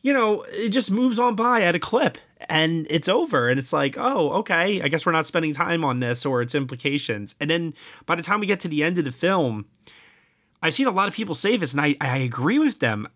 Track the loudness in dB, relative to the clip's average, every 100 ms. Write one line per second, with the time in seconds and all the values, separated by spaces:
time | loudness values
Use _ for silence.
0 | 2 2 2 0 -4 -4 0 0 0 2
1 | 2 4 2 2 2 4 4 2 0 2
2 | 0 -2 -20 _ -2 2 2 0 0 0
3 | 2 0 2 2 2 0 0 0 0 0
4 | -2 2 0 0 0 0 2 0 0 0
5 | 2 0 0 -2 -2 -4 -2 0 0 0
6 | -2 0 0 0 0 -4 -4 -4 -4 -2
7 | -4 -6 -6 -8 -2 -2 -2 -10 -20 -18
8 | -2 -2 0 -2 0 -2 -2 0 0 0
9 | -2 -2 0 2 0 -4 -10 _ -20 -20
10 | -20 _ _ _ _ _ -2 0 0 2
11 | -2 -2 -6 -2 0 0 0 0 0 0
12 | -2 -2 -2 -2 0 2 0 0 -2 -2
13 | -6